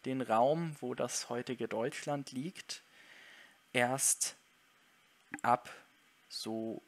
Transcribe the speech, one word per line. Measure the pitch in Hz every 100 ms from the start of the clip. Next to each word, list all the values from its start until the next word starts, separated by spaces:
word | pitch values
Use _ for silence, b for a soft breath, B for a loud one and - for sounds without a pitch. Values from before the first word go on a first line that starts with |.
den | 131 131
Raum, | 117 110 127 160 170 151
wo | 123 -
das | 127 - -
heutige | 120 123 120 113
Deutschland | 110 123 - - 143 135
liegt, | 131 160 - - - B B B B B B B B _
erst | 127 123 135 - - - - _ _ _ _ _ _ _ _ _ -
ab | 117 123 - - - _ _ _ _
so | - 113 113 113 -